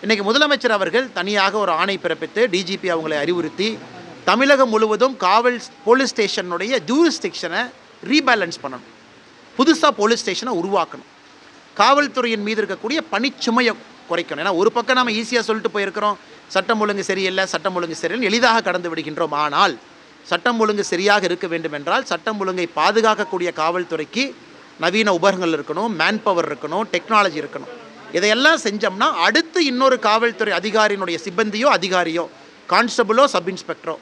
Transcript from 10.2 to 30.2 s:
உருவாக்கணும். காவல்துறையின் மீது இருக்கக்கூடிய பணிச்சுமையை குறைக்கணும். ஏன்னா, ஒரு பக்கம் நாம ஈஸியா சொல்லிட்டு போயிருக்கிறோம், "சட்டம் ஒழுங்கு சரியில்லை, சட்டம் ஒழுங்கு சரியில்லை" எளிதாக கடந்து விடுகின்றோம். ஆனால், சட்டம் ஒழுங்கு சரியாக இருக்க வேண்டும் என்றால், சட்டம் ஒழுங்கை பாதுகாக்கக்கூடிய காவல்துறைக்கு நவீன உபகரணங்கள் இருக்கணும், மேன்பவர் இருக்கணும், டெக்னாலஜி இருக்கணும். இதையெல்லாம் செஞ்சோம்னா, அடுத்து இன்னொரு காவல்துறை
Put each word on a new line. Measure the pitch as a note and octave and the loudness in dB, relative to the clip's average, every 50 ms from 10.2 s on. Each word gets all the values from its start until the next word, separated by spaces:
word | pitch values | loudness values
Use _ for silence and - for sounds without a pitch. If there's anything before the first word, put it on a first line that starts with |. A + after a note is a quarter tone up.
| - - F#3 - - B3+ A#3+ E3+ | -2 -6 -6 -6 -6 -4 -4 -4
உருவாக்கணும். | F#3 G3 G3 F#3+ E3 - - C3 - - - - - - - - - - - - - - - - | -2 0 0 0 0 -2 -6 -18 -20 -20 -20 -20 -20 -20 -20 -20 -20 -20 -20 -20 -20 -20 0 2
காவல்துறையின் | G3+ A#3 C#4 C#4+ D4 C4+ G3+ C4 B3 A#3+ A3+ G#3+ | 4 6 6 4 4 0 0 -2 0 0 0 -2
மீது | G3+ G#3 A3 G#3 | -2 -4 -2 -2
இருக்கக்கூடிய | G#3+ G#3 G3 - - A3 C#4 D#4+ D#4 - | -2 -4 -4 -8 -6 -4 -4 -4 -4 -4
பணிச்சுமையை | - G3 A#3 C#4 C#4 - - B3 A3+ A#3+ B3 A#3 G#3+ - - - - - - - | -4 -2 -2 -2 -4 -2 -2 0 2 2 2 2 0 -2 -10 -20 -20 -20 -10 -4
குறைக்கணும். | E3+ E3+ E3+ - D#3 C#3+ | -4 -4 -4 -4 -6 -4
ஏன்னா, | D#3+ G3 F#3+ | -2 -2 0
ஒரு | E3+ G3 A3+ | 2 2 2
பக்கம் | A3 A#3+ A#3 A#3 C4 | 2 0 -2 0 2
நாம | B3+ B3+ A#3+ | 2 2 0
ஈஸியா | A3 A3 A#3 A3 B3 A#3+ | 0 -2 -2 -2 -2 -2
சொல்லிட்டு | G#3+ - A3 A3 G#3+ A3+ - G#3 | 0 0 -2 -2 -2 -4 -4 -2
போயிருக்கிறோம், | G3+ G3 F#3 G#3 G3+ G#3 G3+ - - - - - - - | -4 -4 -4 -2 -2 -2 -4 -4 -10 -20 -20 -20 -20 -2
"சட்டம் | - F#3 F#3+ A3 A#3 A3 | -2 -2 0 2 0 0
ஒழுங்கு | G#3 G#3 G3+ G3+ F#3 | 0 -2 -2 -2 -2
சரியில்லை, | - G3 F#3 F#3+ F#3+ F#3 F#3+ F#3+ | -2 -2 -2 0 -2 0 -2 -2
சட்டம் | F#3 - E3 D#3+ G3 F#3 | -2 -2 -4 -4 -2 -4
ஒழுங்கு | F3+ F3 E3 D#3+ | -2 -4 -4 -6
சரியில்லை" | - - E3 F3+ A#3+ B3 F#3+ | -6 -4 -4 -4 -2 -2 0
எளிதாக | G3+ A#3+ A#3+ B3 A3+ A3+ | 0 2 4 4 2 2
கடந்து | A3 G3 F3+ F3+ F3 F3 D#3+ | 0 0 -4 -2 -4 -4 -6
விடுகின்றோம். | D#3+ D3+ D3 D#3 D#3 E3+ D3+ | -6 -6 -8 -4 -4 -4 -2
ஆனால், | D3 C#3+ D3+ D3+ C#3+ D#3 G3 F#3+ C#3+ A2+ - - - - - - - - - | 0 0 -2 0 2 2 2 2 2 -2 -12 -20 -20 -20 -20 -20 -20 -20 -8
சட்டம் | - F3+ F3 - A#3+ A#3+ A3+ | -4 -4 -2 0 0 0 2
ஒழுங்கு | A3 G#3+ G#3 G#3 F#3+ | 2 0 0 -2 -2
சரியாக | - - F3 F#3+ G3+ G3+ G#3 F#3+ | -2 -2 0 2 4 4 4 4
இருக்க | F3 F3 F3 - F3+ | 0 -2 -2 -4 -4
வேண்டும் | D#3+ E3+ E3 D#3+ | -4 -4 -4 -6
என்றால், | D3 D3 C#3+ D#3 F#3 B3 C4 | -8 -6 -4 0 0 0 0
சட்டம் | - - E3 - A3+ A3 G#3 | -2 -6 -4 -4 -4 -4 -2
ஒழுங்கை | G3 F#3+ F#3 F3+ F3 D#3+ - | -2 -4 -2 -2 -4 -4 0
பாதுகாக்கக்கூடிய | D3+ D#3 F#3 G3+ A3 A3 A3+ G#3+ G#3 G#3 - - F#3 F3 F3 D#3+ | 2 2 4 4 4 4 4 2 2 -2 -4 -4 -4 -2 -4 -2
காவல்துறைக்கு | - D#3 D#3+ F3 F3+ F3+ - E3 D#3 D#3 - - A3 C4 C#4 - - - - - - - - - - | -2 -2 0 0 -2 -4 -4 -6 -8 -8 -6 -4 -4 -4 -4 -4 -12 -20 -20 -20 -20 -20 -20 -12 -4
நவீன | D#3 E3+ F3+ A3 A3+ G#3 F#3+ | -2 0 2 2 2 2 2
உபகரணங்கள் | E3+ D#3+ G3+ G3 F#3 F3+ E3+ D#3+ D3 | 4 4 2 2 2 0 -2 -2 -2
இருக்கணும், | C#3+ - D3+ E3+ G#3 A#3 | -4 -6 -6 -4 -4 -4
மேன்பவர் | G#3 D#3 D#3+ F3 G#3 G#3+ - G#3+ F#3+ E3+ D#3+ - D3 | -2 0 0 0 0 0 0 0 0 0 0 -2 -4
இருக்கணும், | B2+ - D3+ D#3 F#3 A3 - | -8 -8 -6 -4 -4 -4 -2
டெக்னாலஜி | - F3 E3+ - A3 G#3+ G3+ F#3+ D3+ D3+ C#3+ | -4 -6 -4 0 2 2 2 2 0 -4 -8
இருக்கணும். | C#3+ - C#3+ - - - - - - - - - - | -8 -10 -14 -14 -14 -16 -18 -18 -20 -20 -20 -18 -4
இதையெல்லாம் | - E3 F#3 G#3 G#3+ A#3 C4+ D4+ E4 D4 | -2 0 2 2 2 4 4 4 2 2
செஞ்சோம்னா, | - A#3 G#3 G#3 G#3 G#3 F#3 G3 A#3 D#4 | 0 -4 -4 -2 -2 -4 -2 0 0 0
அடுத்து | C#4+ F3+ E3 F#3+ A3 D#4 E4+ E4 - F4+ E4 | 2 2 2 2 2 2 0 0 0 0 0
இன்னொரு | C#4 B3+ B3 C4 C4+ B3+ B3 | 0 2 2 4 4 2 4
காவல்துறை | B3 G#3+ G#3+ A3+ | 2 2 2 2